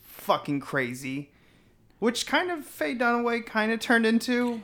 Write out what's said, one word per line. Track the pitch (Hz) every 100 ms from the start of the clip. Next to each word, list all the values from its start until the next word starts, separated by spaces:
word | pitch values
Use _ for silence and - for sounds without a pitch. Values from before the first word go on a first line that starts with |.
fucking | - - - 151 151 143
crazy, | - 143 123 127 135 135 143 _ _ - _ _ _ _
which | 220 240 -
kind | - 359
of | 339 -
Faye | - 311 247
Dunaway | 240 240 233 233 226
kind | 214 214
of | 226
turned | - 233 226
into | 226 240 240 247 233